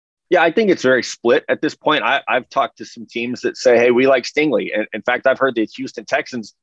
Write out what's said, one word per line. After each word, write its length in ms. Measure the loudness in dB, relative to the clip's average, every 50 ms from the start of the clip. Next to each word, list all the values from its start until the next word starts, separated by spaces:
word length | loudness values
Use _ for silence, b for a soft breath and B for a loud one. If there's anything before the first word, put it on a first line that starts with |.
| _ _ _ _ _ 0
Yeah, 100 | 2 2
I 120 | 2 2
think 180 | 2 2 2 2
it's 120 | 0 2
very 200 | 2 2 2 2
split 420 | 0 -4 -8 -2 0 2 2 2 2 -2
at 120 | -4 -2
this 140 | -2 -4 -6
point. 300 | -4 -2 -2 -2 0 0
I, 180 | 0 -2 -2 -2 -2
I've 200 | -4 -4 -4 _
talked 300 | -2 -2 -2 -2 -6 -12
to 80 | -20
some 180 | -18 -18 -18 -18
teams 360 | -12 -8 -8 -6 -6 -6 -6
that 160 | -6 -6 -6
say, 200 | 0 2 4 4
"Hey, 140 | 6 4 4
we 160 | 4 4 4
like 160 | 4 2 2 0
Stingley." 460 | -4 -4 -2 0 0 0 -2 -2 -4
And 140 | -4 -6 -6 -6 -8
in 80 | -8
fact, 240 | -4 -4 -4 0 0
I've 140 | 0 0 2
heard 160 | 0 0 0
the 100 | -2 -4 -4 -6
Houston 280 | -8 -12 -12 -12 -14 -8
Texans 500 | -4 -4 -4 -4 -6 -10 -10 -12 -12 -16 _